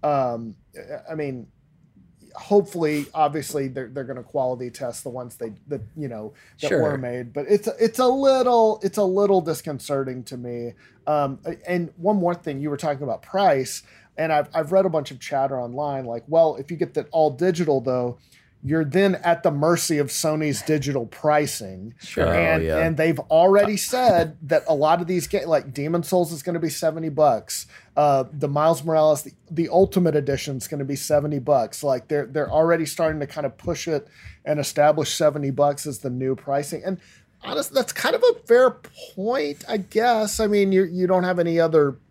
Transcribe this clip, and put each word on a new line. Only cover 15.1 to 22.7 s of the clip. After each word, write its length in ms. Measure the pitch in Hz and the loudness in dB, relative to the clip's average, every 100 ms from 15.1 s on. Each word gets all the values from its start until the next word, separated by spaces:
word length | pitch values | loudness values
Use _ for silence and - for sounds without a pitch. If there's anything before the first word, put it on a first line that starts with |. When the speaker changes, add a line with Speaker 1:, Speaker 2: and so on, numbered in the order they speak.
Speaker 1:
of 80 | 131 | -12
chatter 400 | - 143 135 135 | -6 -2 -2 -2
online, 460 | 120 123 147 135 127 | -6 -6 -4 -4 -6
like, 180 | 117 117 | -10 0
"Well, 280 | 160 160 131 | 4 4 2
if 140 | 139 | -8
you 60 | 165 | -6
get 160 | 160 - | -4 -4
that 120 | 135 | -4
all 180 | 165 156 | 2 0
digital, 480 | 131 180 165 160 139 | 2 0 0 2 0
though, 360 | 123 127 123 120 _ _ _ _ | 0 -2 -2 -6 _ _ _ _
you're 220 | 135 160 | -2 -2
then 320 | 151 165 196 185 | 0 2 2 2
at 280 | 175 170 | 0 2
the 80 | 175 | 2
mercy 460 | 143 156 170 - 156 | 2 2 2 2 0
of 100 | 139 | 0
Sony's 540 | - 160 156 151 139 | -2 -2 0 -2 -2
digital 440 | - 156 135 135 113 | 0 -2 0 -4 -6
pricing." 880 | - 151 151 147 - 101 92 104 120 | -4 2 2 2 -6 -10 -12 -16 -16
Speaker 2:
Sure. 260 | - - 82 | -10 -2 2
Speaker 3:
Oh, 40 | |
Speaker 1:
And, 320 | 85 82 - | 2 2 2
Speaker 3:
yeah. 160 | 80 | 2